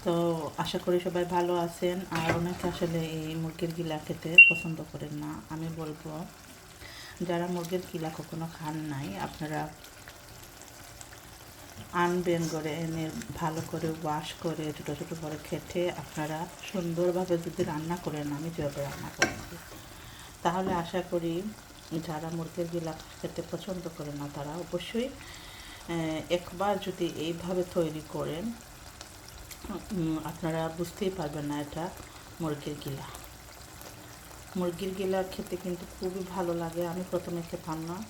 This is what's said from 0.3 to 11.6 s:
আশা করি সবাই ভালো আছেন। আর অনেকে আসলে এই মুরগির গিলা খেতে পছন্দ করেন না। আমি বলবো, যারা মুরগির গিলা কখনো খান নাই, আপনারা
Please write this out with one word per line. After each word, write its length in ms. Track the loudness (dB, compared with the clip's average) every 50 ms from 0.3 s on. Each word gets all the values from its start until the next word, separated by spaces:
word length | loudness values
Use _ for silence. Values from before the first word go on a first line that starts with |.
| 6 4 2 -2 0 0
আশা 200 | 0 2 2 2
করি 220 | 4 6 6 6
সবাই 260 | 6 6 4 4 4
ভালো 280 | 6 6 6 6 6 6
আছেন। 420 | 6 4 4 2 2 2 4 4 2 0 0
আর 200 | 0 2 4 6 6
অনেকে 320 | 6 4 2 0 2 0 0
আসলে 320 | 2 2 2 2 4 2
এই 360 | 2 2 0 0 0 0 0
মুরগির 360 | 0 0 -2 0 0 0 0 0 0
গিলা 200 | 0 0 0 -2
খেতে 400 | 0 -2 -4 -2 0 4 10 10 10 10
পছন্দ 340 | 10 4 2 -2 -2 -2 -4 -6
করেন 220 | -6 -8 -6 -6 -6
না। 280 | -4 -4 -4 -6 -6 -6 -6
আমি 180 | -4 -2 -2 -2 -2 -4
বলবো, 480 | -4 -4 -4 -6 -6 -6 -6 -6 -6 -8 -10 -14 -16 -16 -16 -16 -16 -16 -16 -14 -14 -12 -12 -12 -12 -12 -4 -4
যারা 260 | 0 2 4 2 4 2
মুরগির 340 | 2 0 0 2 0 0 0 0 -4
গিলা 160 | -2 -2 -2 -2 -4
কখনো 300 | -8 -6 -4 -4 -4 -4 -6 -6
খান 160 | -4 -2 -2
নাই, 320 | -2 -2 -2 -2 -2 -2 -2 -2 -2
আপনারা 500 | -4 -4 -4 -4 -4 -2 0 0 -2 -2 -6 -10 -14 -16 -16 -14 -14 -14 -14 -14 -16 -16 -14 -14 -14 -16 -14 -14 -14 -14 -14 -14 -14 -14 -14 -14 -14 -14 -14 -14 -14 -16 -16 -16 -16 -16 -16 -16